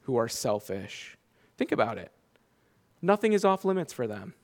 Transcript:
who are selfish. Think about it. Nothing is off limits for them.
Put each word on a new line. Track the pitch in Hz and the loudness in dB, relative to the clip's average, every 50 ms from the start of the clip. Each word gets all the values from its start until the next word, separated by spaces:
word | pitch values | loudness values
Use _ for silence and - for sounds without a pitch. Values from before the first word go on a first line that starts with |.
who | _ - 127 | _ 0 0
are | 117 113 113 | 0 0 0
selfish. | - - - 123 104 104 - - 95 98 98 107 - - - - - _ _ _ _ _ _ _ _ - | -4 -4 -2 0 -2 -2 -2 -6 -8 -8 -8 -12 -14 -16 -16 -18 -20 _ _ _ _ _ _ _ _ -6
Think | - - | -4 -2
about | - - 110 113 110 95 | 2 0 0 0 -2 -8
it. | 87 - _ _ _ _ _ _ _ _ _ _ _ _ _ _ _ _ _ _ | -12 -16 _ _ _ _ _ _ _ _ _ _ _ _ _ _ _ _ _ _
Nothing | - 175 202 208 - 214 | 2 2 2 4 4 4
is | 214 202 202 | 4 6 6
off | 196 190 190 - | 4 2 4 2
limits | 190 190 185 165 - | 0 0 0 -2 -4
for | - - 123 | -4 -4 -4
them. | 107 104 101 - - - _ | -4 -4 -8 -10 -14 -16 _